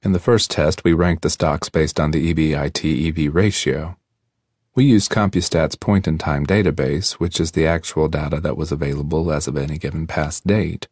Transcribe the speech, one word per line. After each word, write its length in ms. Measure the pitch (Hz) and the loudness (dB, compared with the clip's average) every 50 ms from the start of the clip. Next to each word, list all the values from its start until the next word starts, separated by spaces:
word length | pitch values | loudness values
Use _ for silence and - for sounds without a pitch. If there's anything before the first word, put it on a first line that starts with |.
| _ | _
In 100 | 101 95 | 2 0
the 140 | 90 - - | 2 4 4
first 220 | 123 110 - - | 4 4 4 0
test, 320 | - - 76 76 - - - | 0 0 2 2 0 2 2
we 120 | 87 85 | 2 4
ranked 260 | 80 87 87 85 80 | 4 4 2 2 0
the 160 | - 80 - - | 0 -4 -2 0
stocks 300 | - 80 73 - - - | 0 0 0 0 -4 -4
based 320 | _ 87 78 78 - - | _ 0 0 0 0 0
on 120 | 78 76 78 | 0 0 2
the 80 | 78 | 0
E 120 | 76 85 82 | 0 0 2
B 240 | 80 78 78 76 | 2 2 2 0
I 140 | 71 73 73 | 0 -2 -4
T 180 | - - - 80 | -4 -4 -2 -2
E 220 | 78 64 80 82 | 0 0 0 -2
V 180 | 78 82 78 73 | 0 0 -2 0
ratio. 680 | 73 87 101 107 92 - - - 65 73 76 85 90 _ _ _ _ _ _ _ _ _ _ _ _ _ _ _ _ | 2 2 2 2 0 0 -2 -2 -2 -2 -4 -8 -12 _ _ _ _ _ _ _ _ _ _ _ _ _ _ _ _
We 100 | - 131 | 2 4
used 260 | 143 120 107 98 - | 6 6 6 4 2
CompuStat's 640 | - - 104 98 - 92 85 - - 85 80 78 - | 0 0 0 2 2 0 -2 0 0 0 0 0 -2
point-in-time 720 | - - - 104 98 90 - 78 80 - - 76 71 73 | -4 0 2 2 2 2 2 -2 -2 -2 -2 -2 -2 0
database, 680 | 76 95 104 104 87 71 67 69 64 71 73 98 - - | 2 2 2 2 2 0 0 -2 -2 -2 -2 -4 -4 -4
which 260 | - 82 87 - - | -2 -4 -4 -2 -2
is 100 | 85 85 | -2 -2
the 160 | - 80 80 | 0 0 2
actual 400 | 80 85 85 - - - - 78 | 2 2 0 -2 -4 -2 0 0
data 320 | 78 76 76 76 73 78 76 | 0 0 -2 -4 -2 -4 -4
that 180 | 82 78 67 | -2 -4 -4
was 140 | - 78 76 | -4 -4 -4
available 600 | - 73 76 71 69 73 71 73 82 78 82 85 78 | -4 -4 -2 -4 -2 -4 -4 -2 -2 -2 0 0 -2
as 160 | 73 73 - | -2 -2 -4
of 80 | 69 | -4
any 200 | 73 69 73 78 | -4 -4 -4 -6
given 300 | 76 - 80 73 80 80 | -6 -6 -6 -6 -6 -6
past 400 | 82 - - 78 76 80 - _ | -4 -4 -4 -4 -4 -6 -6 _
date 400 | 90 101 107 95 80 82 - - - | 0 0 0 0 -2 -4 -8 -12 -16